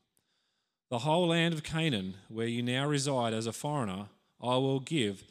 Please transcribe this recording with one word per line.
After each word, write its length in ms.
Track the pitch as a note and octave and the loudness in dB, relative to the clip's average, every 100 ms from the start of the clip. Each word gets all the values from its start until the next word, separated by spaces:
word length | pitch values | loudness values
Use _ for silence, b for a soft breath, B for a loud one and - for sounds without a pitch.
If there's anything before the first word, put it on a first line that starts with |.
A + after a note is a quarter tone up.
| _ _ _ _ _ _ _ _ - | _ _ _ _ _ _ _ _ -6
The 100 | A#2+ | -4
whole 280 | C#3+ E3 F3 | 2 2 4
land 260 | E3+ E3+ | 4 2
of 100 | D#3+ | 0
Canaan, 520 | - D#3+ D#3+ A2 F#2+ F2+ - | -4 0 2 2 -2 -10 -10
where 200 | A2+ A#2 | -4 -2
you 140 | A#2 | 0
now 240 | B2 B2+ C#3+ | 0 0 0
reside 460 | C#3+ C3+ C3 A#2 | 0 0 0 0
as 140 | A2 A2+ | 0 -4
a 60 | |
foreigner, 540 | - D3 D3 A2 F#2 G#2 _ _ - | -4 -4 -2 -2 -4 -8 _ _ -8
I 160 | A#2+ B2+ | 0 2
will 240 | C3+ C3+ | 2 0
give 420 | B2+ D#3+ G#2+ F#2 - | -2 0 0 -2 -12